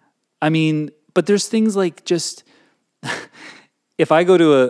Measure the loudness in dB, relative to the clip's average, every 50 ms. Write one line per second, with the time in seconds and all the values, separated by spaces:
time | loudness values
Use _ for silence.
0 | _ _ _ _ _ _ _ -6 -4 -2 0 0 0 0 -2 -4 -6 -8 -12 _
1 | _ _ -4 -2 0 0 0 -2 -2 -2 -2 -2 0 0 0 -2 -4 -4 -4 -8
2 | -6 -4 -4 -4 -4 -8 -12 -14 _ _ _ _ _ _ _ _ _ _ _ _
3 | -12 -12 -12 -12 -12 -18 _ -20 -20 -20 -20 -20 _ _ _ _ _ _ _ -4
4 | 0 2 2 2 4 4 4 4 4 4 4 4 2